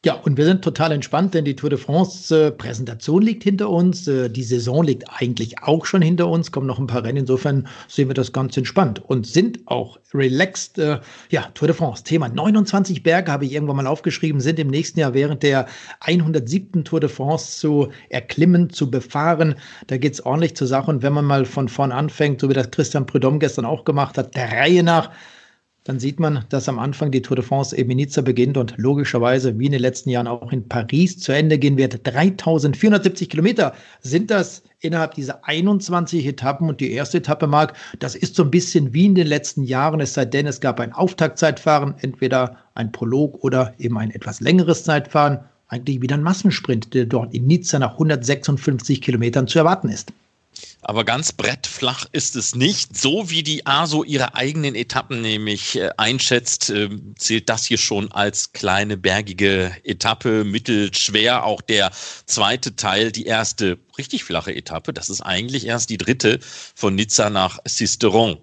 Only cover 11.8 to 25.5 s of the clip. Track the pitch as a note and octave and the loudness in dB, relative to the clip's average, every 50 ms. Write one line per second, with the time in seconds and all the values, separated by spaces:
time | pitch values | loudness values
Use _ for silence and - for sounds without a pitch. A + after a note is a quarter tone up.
11.8 | E3 C#3 G#2+ - - - D#3 E3 D3 A#2 A2+ B2+ D3+ G#3+ G#3+ A3 G3+ G3+ - G3 | 0 -4 -4 -8 -6 -2 0 0 0 -2 -4 0 2 4 4 4 4 2 2 0
12.8 | F#3+ G3 F#3 C3+ - E3+ E3 F3+ F3+ E3 C#3+ C#3+ C#3+ C3 C3+ D3 D3+ C#3+ C#3 C#3 | 2 0 -2 0 2 2 2 4 2 0 -2 -2 -2 -2 -2 -2 -2 -2 0 0
13.8 | C#3 C3 D3 D3+ - E3+ - - - D#3 D3+ C#3+ B2 D3 E3 D#3+ D#3 C#3 C3+ D3 | 0 0 -2 -2 -2 -4 -2 -2 -2 0 0 0 0 0 0 0 0 0 0 0
14.8 | E3+ - - E3 D3+ C3+ A#2+ C3+ C#3 D3 D3+ B2+ - C#3+ C#3 C3+ B2+ - - - | -2 -2 0 0 0 2 2 2 2 2 0 2 2 2 4 2 0 -2 -10 -18
15.8 | - - - _ - - E3 F3+ E3 D#3 D#3+ D3+ A#2+ A2+ D#3 G3 F#3+ - - F3 | -18 -18 -18 _ -2 2 2 2 2 2 0 0 0 0 -2 -2 -4 0 -2 -2
16.8 | C#3+ - - D#3+ D3 C#3 - - C3 C#3 D#3 D#3+ - - - - - D#3 D3+ D3 | -2 0 0 0 0 0 -2 -2 -2 -2 -2 -2 -4 -8 -10 -4 0 2 2 2
17.8 | C#3+ C#3+ - - - _ - B2+ - - - - D#3+ F3 F3+ F3 F3 - - - | 2 0 -2 -18 -14 _ -6 -6 -6 -6 0 4 4 6 6 6 4 2 0 -2
18.8 | D#3 C3 A2+ C3 A#2+ - - C#3+ D3+ E3 E3+ D3+ E3 D#3 C#3 - - - - - | -2 -2 -2 -4 -4 -4 -4 0 2 2 2 4 2 0 0 -2 -8 -20 -20 -20
19.8 | - - C3 B2 A#2+ D3 - - - B2 C3 D#3 E3+ D#3+ - - C#3+ B2 C3 C3+ | -8 -6 -4 0 0 -2 -2 -2 -4 -2 0 2 0 0 0 -2 -2 0 0 0
20.8 | C3+ - D3+ C3 A2+ C#3+ C#3+ D3 D3 C#3+ C#3+ C#3 C3 - - D3 C3+ A#2+ - - | 0 0 0 0 0 0 2 2 2 4 4 2 2 0 -2 -4 -4 -4 -2 -2
21.8 | C#3 C3+ B2 C3 D3+ D3+ - - D3+ D3 C#3 A#2+ - C3+ C3+ C3 B2 A#2+ - - | -2 -2 0 -2 -2 -4 0 0 0 0 0 0 0 2 2 2 0 -2 0 -2
22.8 | D3+ - - C#3+ C3 - - C#3 A#2+ C3 C#3+ D3+ D#3 C#3 - - A#2+ A2+ D3+ D3 | -2 0 0 -2 -2 0 0 2 2 2 2 2 0 0 -2 -2 -4 -4 -4 -2
23.8 | - - A#2 C#3 C#3 - - - B2+ - - C3 B2+ A2+ A2+ A2+ C3+ D#3 F3+ F3+ | -2 -2 0 0 0 -2 -2 -6 -6 -4 -4 -6 -4 -2 0 2 4 6 6 6
24.8 | E3+ E3+ E3+ E3 - - - - - - - - - _ | 6 6 4 2 2 -2 -12 -20 -20 -20 -20 -20 -20 _